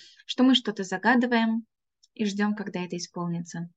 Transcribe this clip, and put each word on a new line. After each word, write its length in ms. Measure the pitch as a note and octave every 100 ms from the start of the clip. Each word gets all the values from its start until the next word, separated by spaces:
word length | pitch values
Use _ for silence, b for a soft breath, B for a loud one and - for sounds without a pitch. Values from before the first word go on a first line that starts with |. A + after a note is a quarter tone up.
| B B B
что 180 | -
мы 120 | B3+ B3+
что-то 280 | - G3+
загадываем 840 | F#3 F#3 G#3 B3 B3 A#3 A3+ A3+ A3+ _ _ _ _ -
и 100 | G#3+
ждём, 300 | G3+ G#3 G#3
когда 260 | G3+ F3+
это 140 | F3+ F3
исполнится, 720 | - F3+ F3 E3+ E3+ E3+ E3+